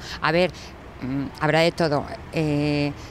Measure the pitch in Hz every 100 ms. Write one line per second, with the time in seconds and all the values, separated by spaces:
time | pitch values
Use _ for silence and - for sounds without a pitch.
0 | - - 156 170 180 - - - - -
1 | 127 139 135 - 156 156 170 170 160 143
2 | - - - 165 151 147 147 147 143 -
3 | -